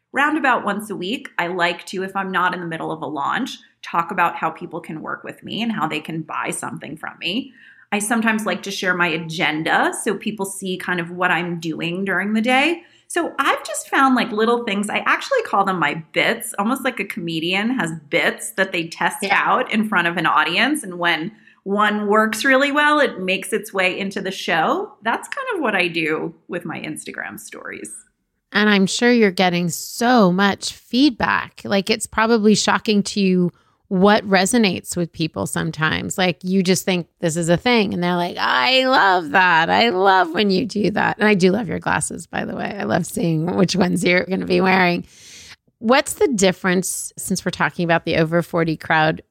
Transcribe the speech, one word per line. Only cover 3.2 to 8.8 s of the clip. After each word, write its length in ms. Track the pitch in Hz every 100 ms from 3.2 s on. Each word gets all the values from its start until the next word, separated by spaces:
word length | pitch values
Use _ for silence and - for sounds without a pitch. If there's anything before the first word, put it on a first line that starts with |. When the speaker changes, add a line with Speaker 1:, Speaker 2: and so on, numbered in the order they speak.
| 139 151 269 - - _
Speaker 1:
talk 300 | - 175 170
about 240 | 185 170 -
how 140 | 165
people 320 | 160 175 170
can 200 | 170 156
work 220 | 151 139
with 180 | - -
me 200 | - 160
and 100 | 233
how 160 | 196 151
they 140 | 151
can 200 | 151 165
buy 260 | 156 131 117
something 480 | 139 127 - - -
from 160 | - -
me. 340 | 165 202 - - - - -
I 60 | 208
sometimes 460 | 214 233 226 214 208
like 160 | 180
to 80 | 196
share 220 | 190